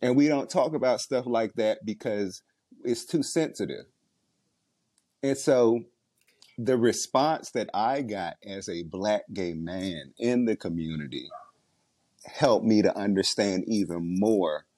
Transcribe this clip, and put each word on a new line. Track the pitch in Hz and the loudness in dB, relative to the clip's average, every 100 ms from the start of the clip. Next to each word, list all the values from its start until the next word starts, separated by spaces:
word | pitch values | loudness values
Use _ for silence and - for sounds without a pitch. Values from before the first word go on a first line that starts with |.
And | 123 | 2
we | 127 147 | 4 4
don't | 143 - | 2 0
talk | 180 139 | 0 0
about | 151 127 110 | 2 2 0
stuff | - 127 | 0 -2
like | 123 117 110 | 0 0 0
that | 117 107 107 104 | 0 0 0 -4
because | 107 - 104 98 90 _ _ _ - | -6 -4 -4 -4 -8 _ _ _ -10
it's | - - - | -4 -4 -2
too | 165 | -2
sensitive. | 139 170 156 - 92 65 - _ _ _ _ _ _ _ _ _ _ _ _ - | 0 -2 -2 -4 -8 -8 -14 _ _ _ _ _ _ _ _ _ _ _ _ -6
And | 139 135 | -2 0
so | - 127 117 117 117 _ _ _ _ _ _ - | 2 6 6 4 -2 _ _ _ _ _ _ -6
the | 117 127 | 0 4
response | 117 107 - 131 151 156 - | 4 2 0 2 2 0 -4
that | 123 85 | -6 -4
I | 98 113 139 | -2 0 -2
got | 123 101 87 - | -4 -6 -6 -8
as | 101 98 98 | -12 -12 -8
a | 85 | -8
Black | 82 92 104 104 - | -8 -4 0 0 -2
gay | 98 87 | -6 -6
man | 80 82 92 95 82 67 - | -4 -6 -6 -6 -8 -12 -4
in | 117 123 | 0 2
the | 117 104 | 0 -2
community | 92 85 80 78 69 64 64 - - _ _ _ _ _ _ _ | -4 -6 -6 -8 -8 -10 -12 -18 -20 _ _ _ _ _ _ _
helped | - - 143 107 113 | -14 0 4 4 6
me | 107 | 4
to | 95 - | 4 2
understand | 104 95 - - 101 92 - | 0 2 0 0 0 0 -2
even | 110 87 85 85 92 | -2 -2 -4 -4 0
more | 107 107 85 76 - | 2 2 0 -4 -10